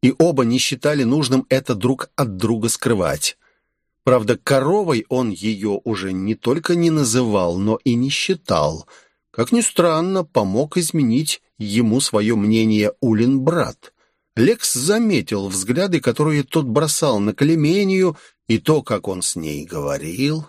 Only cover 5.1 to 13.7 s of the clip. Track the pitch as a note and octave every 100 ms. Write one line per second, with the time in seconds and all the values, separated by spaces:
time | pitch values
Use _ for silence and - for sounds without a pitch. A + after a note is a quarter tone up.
5.1 | B2+ A#2+ F2 G#2 G#2+ G#2 G2 - G#2+ F#2+
6.1 | F#2 G2 A2 - C#3+ D#3+ F3 E3+ D#3 C3+
7.1 | A#2 A#2+ G#2 F2+ F2+ G2+ A2 - A#2+ C3+
8.1 | - - F#3 - E2+ D2+ D#2+ - - _
9.1 | _ _ - A#2 A#3+ A3 - F3 D#3+ F3
10.1 | F#3+ D#3+ - G2+ G2+ D3+ F3+ E3 E3 B2+
11.1 | A#2 D3+ - _ _ G#2+ G#2 A#2 A#2 -
12.1 | G#2+ G#2+ A2+ G#2 A2 A2 G#2+ G#2 - B2
13.1 | A2 A#2+ C3+ C3+ E3+ B2